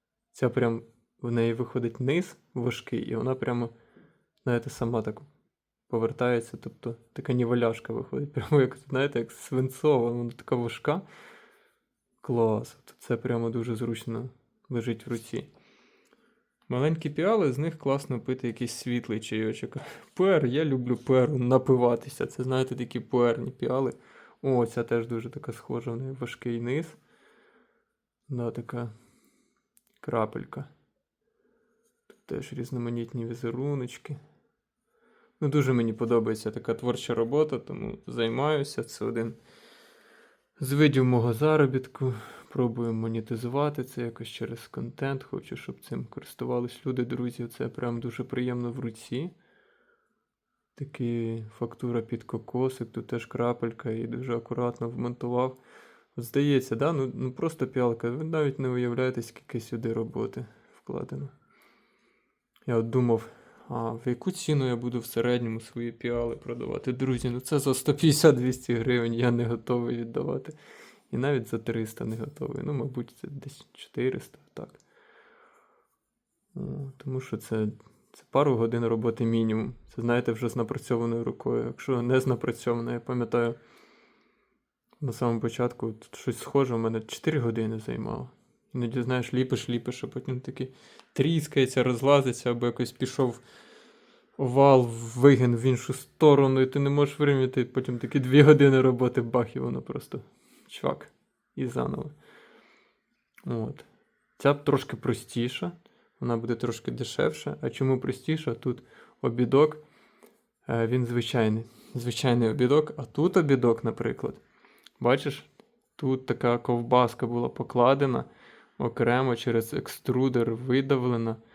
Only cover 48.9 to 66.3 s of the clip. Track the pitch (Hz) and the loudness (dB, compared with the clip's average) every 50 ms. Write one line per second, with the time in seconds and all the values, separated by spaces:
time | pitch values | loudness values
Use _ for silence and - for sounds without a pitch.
48.9 | 110 - - - 151 135 156 180 - _ _ _ _ _ _ _ _ _ _ _ | -8 -10 -12 -8 -6 -6 -6 -6 -10 _ _ _ _ _ _ _ _ _ _ _
49.9 | _ _ _ _ _ _ _ _ _ _ _ _ _ _ _ _ _ - 139 - | _ _ _ _ _ _ _ _ _ _ _ _ _ _ _ _ _ -12 -12 -12
50.9 | - - 127 120 120 117 117 113 113 113 110 110 - - 120 117 - - - 123 | -8 -6 -4 -2 -2 -2 -2 -4 -4 -6 -8 -12 -10 -8 -8 -8 -8 -6 -6 -4
51.9 | 120 117 113 113 - 113 - - - 117 117 - - 123 127 131 131 - 120 110 | -2 -2 -4 -4 -6 -8 -8 -8 -10 -10 -8 -6 -4 -2 0 -2 -2 -4 -10 -10
52.9 | - 117 110 - - 120 110 - - - 120 120 120 120 - 117 110 - - 123 | -8 -10 -10 -6 -6 -8 -8 -6 -4 -2 0 0 0 -2 -4 -6 -6 -6 -8 -6
53.9 | 110 113 117 117 120 120 127 131 120 117 113 - 123 123 123 120 120 - 123 117 | -6 -6 -6 -6 -6 -8 -6 -4 -6 -6 -6 -6 -6 -4 -2 -4 -4 -4 -8 -8
54.9 | 120 127 120 120 120 120 - 120 123 123 127 127 127 - _ - - - - - | -6 -6 -6 -6 -6 -6 -6 -4 -2 0 0 -2 -4 -8 _ -20 -20 -20 -20 -20
55.9 | - _ _ _ - - 120 117 - 139 143 147 143 135 131 - - 113 135 151 | -20 _ _ _ -12 -10 -8 -2 0 2 4 4 4 2 2 0 -2 0 0 0
56.9 | 170 147 135 131 - - 127 131 127 - - 165 160 - 135 - - 131 123 120 | 0 0 -2 -4 -4 -4 -6 -6 -4 -2 -4 -4 -2 -2 -4 -2 0 0 2 2
57.9 | 117 113 - 117 120 143 160 160 165 160 151 143 135 - 135 127 127 123 123 120 | 0 0 -2 -4 -4 -4 -6 -4 -2 0 0 0 0 -2 -2 -2 0 0 0 -2
58.9 | 120 117 127 127 127 123 113 - - - - - - 120 107 - - 113 113 113 | 0 0 -2 -2 -2 -4 -6 -8 -10 -20 -16 -8 -8 -8 -8 -6 -8 -4 -4 -2
59.9 | 113 110 113 113 - 120 110 - - - 123 - - _ _ _ _ _ _ - | -2 -2 -2 -4 -4 -6 -6 -6 -6 -8 -12 -12 -14 _ _ _ _ _ _ -10
60.9 | - - - - - 135 139 139 - _ _ _ _ _ _ _ _ _ _ _ | -8 -8 -8 -8 -8 -10 -10 -10 -14 _ _ _ _ _ _ _ _ _ _ _
61.9 | _ _ _ _ _ _ _ _ _ _ _ _ _ _ - - 123 113 113 117 | _ _ _ _ _ _ _ _ _ _ _ _ _ _ -6 -2 0 0 0 0
62.9 | 113 127 123 120 117 113 110 - - - - - - - - - 135 120 117 113 | 0 2 2 4 2 2 0 -4 -18 -20 -20 -20 -20 -20 -14 -8 -6 -6 -4 -6
63.9 | 117 113 117 127 123 120 - 185 185 - - - 156 143 135 127 123 117 123 123 | -6 -6 -4 -4 -4 -4 -4 -6 -6 -6 -2 0 0 2 2 0 -2 -2 -4 -4
64.9 | 117 123 117 - - 113 113 120 123 123 120 113 113 113 113 - - 120 120 117 | -4 -4 -6 -4 -2 0 2 2 2 0 0 -2 -6 -6 -10 -10 -10 -8 -8 -8
65.9 | 113 117 - 120 120 120 120 117 | -8 -6 -6 -4 -2 -2 -2 -4